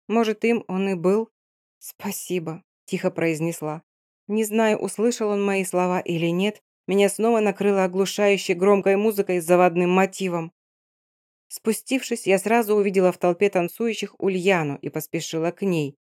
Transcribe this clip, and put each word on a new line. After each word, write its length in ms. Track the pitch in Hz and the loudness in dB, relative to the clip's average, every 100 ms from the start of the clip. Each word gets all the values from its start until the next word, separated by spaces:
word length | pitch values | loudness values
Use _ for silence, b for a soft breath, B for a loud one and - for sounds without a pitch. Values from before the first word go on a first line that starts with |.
| - | -4
Может, 380 | 220 220 214 | 0 0 0
им 200 | 226 233 - | 0 0 -2
он 220 | 185 196 | -4 -2
и 40 | |
был? 360 | 185 175 208 226 _ _ _ _ _ | 0 0 0 -2 _ _ _ _ _
«Спасибо», 840 | - - 208 190 - 180 165 165 - _ | -20 -12 -10 -10 -6 -6 -6 -10 -16 _
тихо 260 | - 185 185 | -10 -4 -4
произнесла. 720 | 180 165 156 165 165 151 156 - _ _ _ - | -2 -2 -2 -4 -4 -8 -10 -14 _ _ _ -6
Не 160 | 214 | -4
знаю, 340 | 214 220 220 214 | 0 0 2 0
услышал 520 | 196 - 233 233 214 | -4 -2 -2 0 -2
он 120 | 202 | -2
мои 220 | 202 196 | 0 -2
слова 360 | 185 180 180 180 | -2 -2 0 -2
или 260 | - 165 170 | -2 -2 0
нет, 360 | 175 208 208 _ _ - | 0 -2 -4 _ _ -2
меня 220 | 196 202 | 2 2
снова 320 | - 226 226 | 2 2 2
накрыло 440 | 214 190 202 196 | 2 0 0 2
оглушающей 680 | 185 185 185 - 208 196 - | 0 0 -2 2 2 2 0
громкой 420 | 175 196 196 190 196 | 0 4 4 4 2
музыкой 440 | 220 202 190 180 | 2 0 0 -2
с 60 | 160 | 2
заводным 440 | 180 180 170 180 | 4 4 4 2
мотивом. 640 | 185 190 - 190 170 165 - _ _ _ _ _ _ _ _ _ | 2 2 -2 -4 -4 -6 -14 _ _ _ _ _ _ _ _ _
Спустившись, 760 | - 220 214 - 262 - 233 185 | -6 -4 -4 -2 -4 -2 -4 0
я 120 | 190 | 0
сразу 380 | 208 233 208 208 | 2 0 2 2
увидела 340 | 202 190 180 | 2 2 2
в 80 | 175 | 2
толпе 300 | 175 175 202 | 0 2 0
танцующих 680 | 196 175 - 233 208 202 - | 0 -2 -4 -4 -4 -8 -6
Ульяну 560 | 190 185 175 180 147 139 | -4 0 2 2 0 -4
и 120 | 147 | -8
поспешила 640 | 156 - 170 - 160 160 | -8 -6 -8 -6 -4 -4
к 120 | 175 | -2
ней. 340 | 196 170 139 - | -2 0 -2 -8